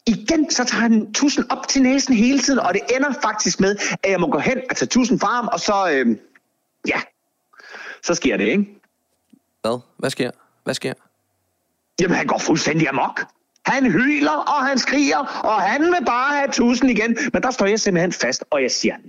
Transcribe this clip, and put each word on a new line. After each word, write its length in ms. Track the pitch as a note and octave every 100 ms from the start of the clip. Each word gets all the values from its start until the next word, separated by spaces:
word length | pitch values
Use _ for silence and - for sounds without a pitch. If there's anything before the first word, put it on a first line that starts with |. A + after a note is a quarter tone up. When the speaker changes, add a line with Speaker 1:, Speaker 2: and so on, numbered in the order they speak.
| -
Speaker 1:
igen, 440 | F#3+ - D#4+ C#4
så 120 | G#3+ B3
tager 160 | -
han 320 | A#3 A3 G#3
tusen 380 | - C#4+ C#4 -
op 160 | B3+ -
til 140 | C4+
næsen 320 | B3+ C#4 B3+
hele 260 | A#3 A#3+ C#4
tiden, 200 | - B3+
og 140 | -
det 80 | F#3+ - B3+
ender 180 | C#4+ A#3+
faktisk 360 | A3 G3 - -
med, 160 | F#3+ G3+ - F#3+
at 80 | G3
jeg 80 | F3+
må 80 | D#3+
gå 80 | D3+
hen 180 | F#3 B3 -
og 60 | -
tage 120 | -
tusen 300 | A#3 B3 G3
fra 80 | G3
ham, 220 | A#3+ A3+
og 60 | F3
så, 300 | - G3+ F#3
øhm, 260 | C#3+ A#3 G2+ _ _ _ _ _ _ -
ja, 140 | - - _ _ _ _ _ - - - -
så 100 | -
sker 240 | E3+ C3+ G2
det, 100 | G#2
ikke? 180 | F#3 G3+ - _ _ _ _ _ _ _ _
Speaker 2:
Hvad? 180 | A2 B2 - -
Hvad 120 | C3+
sker? 220 | - B2+ - _ _
Hvad 100 | -
sker? 200 | C3 C3+ - _ _ _ _ _ _ _ _ _ -
Speaker 1:
Jamen, 160 | F3 -
han 100 | -
går 100 | -
fuldstændig 500 | - D#3 - D#3 D#3
amok. 320 | C#3 F#3 - G3+ _ _ _ -
Han 260 | C#4 B3+
hyler, 400 | F#3 C4 D4 D4
og 340 | D4+ - C#4+ C4
han 120 | C4
skriger, 380 | - C#4 C#4 - C4+ -
og 180 | - G#3+
han 200 | F#3 C4+
vil 240 | E4 F4 C4
bare 300 | A#3+ C4+ C#4+
have 140 | C#4
tusen 380 | - A#3+ B3 C4+
igen. 280 | G#3 A3+ A3+ B3+
Men 100 | F#3
der 80 | B3
står 140 | - G3
jeg 140 | G#3+
simpelthen 320 | G#3+ F3 F3
fast, 300 | - A#2+ - -
og 120 | D3
jeg 100 | B2
siger 240 | - G#2+ -